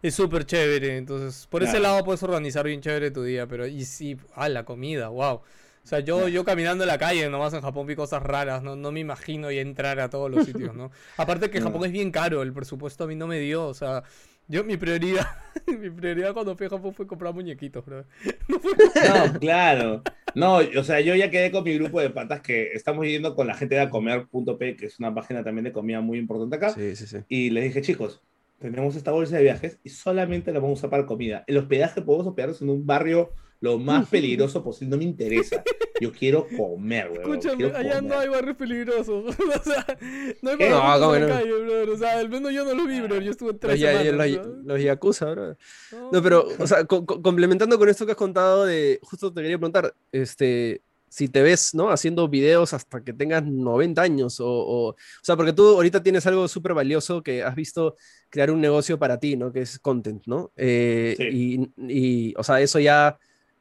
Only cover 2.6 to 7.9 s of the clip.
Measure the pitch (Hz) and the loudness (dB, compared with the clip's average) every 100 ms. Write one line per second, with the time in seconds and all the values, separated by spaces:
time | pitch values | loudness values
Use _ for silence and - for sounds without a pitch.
2.6 | 147 147 151 151 147 131 123 127 120 120 | -4 -6 -6 -4 -4 -4 -6 -6 -6 -8
3.6 | 123 143 131 - 151 135 - - 147 127 | -8 -8 -12 -10 -12 -12 -16 -6 -4 -4
4.6 | 117 123 135 156 113 120 139 120 - - | -8 -12 -8 -6 -6 -4 -4 -4 -10 -20
5.6 | _ _ - 151 143 175 185 175 180 185 | _ _ -6 -4 -2 0 0 0 0 0
6.6 | 170 180 185 147 156 175 151 139 147 156 | 0 -2 -2 0 0 0 -2 -2 -4 -4
7.6 | 139 139 143 | -8 -8 -8